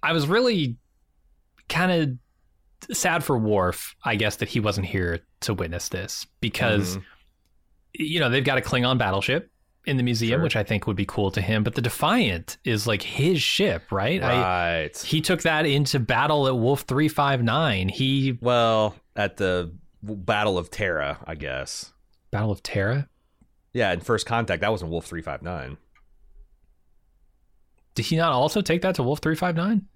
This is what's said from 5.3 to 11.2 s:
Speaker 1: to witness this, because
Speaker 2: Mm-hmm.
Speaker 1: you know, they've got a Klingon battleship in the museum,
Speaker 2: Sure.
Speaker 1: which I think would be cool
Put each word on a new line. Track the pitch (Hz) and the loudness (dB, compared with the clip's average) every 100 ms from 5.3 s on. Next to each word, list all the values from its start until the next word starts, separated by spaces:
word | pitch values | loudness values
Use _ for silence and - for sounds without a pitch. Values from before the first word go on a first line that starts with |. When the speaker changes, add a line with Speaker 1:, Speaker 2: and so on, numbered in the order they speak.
| _ | _
Speaker 1:
to | - | -4
witness | 98 85 87 - | -2 -4 -6 -6
this, | 92 95 - - _ | -8 -8 -10 -12 _
because | 120 - 120 107 92 95 | -6 -2 0 2 0 -6
Speaker 2:
Mm-hmm. | 90 - _ _ _ _ _ _ _ - | -12 -20 _ _ _ _ _ _ _ -6
Speaker 1:
you | 156 165 | -4 0
know, | 135 | 2
they've | 131 | 2
got | 131 131 | 2 0
a | |
Klingon | - 127 123 127 | 0 0 2 2
battleship | 104 98 95 143 - _ _ _ - | 2 0 0 -2 -2 _ _ _ -4
in | 135 | 0
the | |
museum, | 123 113 113 127 | 0 0 0 0
Speaker 2:
Sure. | |
Speaker 1:
which | 160 113 | 0 0
I | |
think | 101 107 - | 0 -2 -2
would | 98 | -2
be | 98 | -2
cool | - | 0